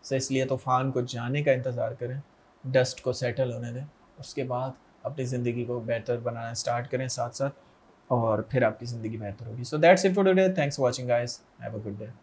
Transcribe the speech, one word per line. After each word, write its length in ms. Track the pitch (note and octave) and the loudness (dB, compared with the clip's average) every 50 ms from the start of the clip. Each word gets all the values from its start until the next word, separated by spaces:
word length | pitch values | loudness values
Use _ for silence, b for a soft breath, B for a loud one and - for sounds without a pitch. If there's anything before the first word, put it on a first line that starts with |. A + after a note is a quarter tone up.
| _ | _
So, 80 | - | -2
इसलिए 340 | C3+ C3 C3 - C3+ C3 C3 | -2 -2 -2 0 0 0 0
तूफ़ान 440 | C3 C3 B2+ - C3 B2+ B2+ C3 C3+ | 0 -2 -4 0 2 2 2 2 2
को 120 | B2+ B2+ | 0 0
जाने 400 | B2 B2 - A#2+ A#2 B2 C3+ D3 | -2 -2 -6 -6 -4 -2 -2 2
का 100 | D3 D3 | 4 4
इंतज़ार 420 | C3 B2 B2 C3 A#2+ A#2+ A#2 A2+ B2 | 4 4 2 -4 -2 -2 -4 -4 -4
करें, 260 | - B2 A#2+ B2+ C#3 - _ _ _ _ _ _ _ - | -6 -8 -8 -8 -8 -10 _ _ _ _ _ _ _ -8
dust 360 | C3 C3 C3 B2+ B2+ - - | 2 4 4 4 4 0 -6
को 120 | - B2+ | -4 -4
settle 400 | B2 - C3 A#2+ A2 - C3 B2 | -2 -2 -2 -4 0 0 -2 -2
होने 200 | A#2 A#2 A#2+ A#2+ | -2 -6 -8 -8
दें, 120 | A#2 B2+ C#3+ D3 _ _ _ _ _ - | -8 -10 -10 -12 _ _ _ _ _ -18
उसके 240 | C#3 - - C#3+ C3 | -18 -10 -6 -6 -4
बाद 300 | B2+ B2 A#2+ C3 C3+ C3 - _ _ _ _ - | -4 -2 -4 -4 -6 -8 -12 _ _ _ _ -10
अपनी 200 | - C#3 D3 C3 | -8 -6 -4 -4
ज़िंदगी 400 | B2 B2+ B2 A#2+ A#2+ A#2 A#2+ A#2+ | -4 -2 -2 0 0 -2 -2 -4
को 160 | A#2 B2 B2 | -4 -4 -4
बेहतर 360 | A2+ A#2 A#2+ A#2 A2+ - A#2+ A#2 | -2 -2 -4 -4 -2 -2 -4 -2
बनाना 340 | A#2 B2 A#2 A#2 A#2 A#2 A#2 | -2 -6 -6 -6 -8 -8 -8
start 320 | A2+ - B2 A#2+ A#2+ B2 | -6 -2 -2 -2 -2 -2
करें 200 | - - B2+ C3 B2+ | -4 -4 -4 -4 -4
साथ 220 | - - A#2 A#2+ | -4 -4 -4 -6
साथ, 200 | - - C3+ C#3 C3+ b b b b b _ _ _ _ _ _ | -4 -4 -4 -4 -4 b b b b b _ _ _ _ _ _
और 380 | B2+ A#2+ A#2 A2+ A2 G#2 G#2+ - | 0 2 4 2 2 2 0 0
फिर 120 | - B2+ A#2+ | 2 4 4
आपकी 220 | A2 G#2+ - A#2+ | 4 2 -2 -10
ज़िंदगी 300 | A#2+ A#2+ A#2 A2 A2 A2 | -10 -8 -6 -6 -6 -6
बेहतर 300 | A2+ G#2+ G2+ G2+ - A#2 | -6 -8 -8 -10 -10 -12
होगी। 180 | A2+ A2 B2 B2 | -10 -8 -8 -8
So 140 | - - D3+ | -6 0 6
that's 280 | D#3+ E3 F#3+ F#3 F#3+ | 8 8 8 8 6
it 80 | G3 F#3 | 2 4
for 120 | G3+ G3 | 6 4
today, 220 | F#3+ F#3 F#3 F#3+ F#3 | 6 6 6 6 4
thanks 280 | F#3 F3 D3 C#3+ C#3+ - | 4 2 0 0 0 2
for 100 | C3+ B2 | 2 2
watching 220 | A#2+ - B2 B2 | 2 0 0 2
guys, 280 | A#2+ A#2+ A#2+ A#2+ - - _ _ _ _ | 2 2 2 -2 -6 -10 _ _ _ _
have 120 | A#2 A2+ A2+ | -12 -8 -8
a 100 | G#2+ A2 | -8 -8
good 140 | G#2+ G2+ F#2+ | -8 -8 -10
day। 100 | F#2 G#2 - - | -10 -12 -14 -18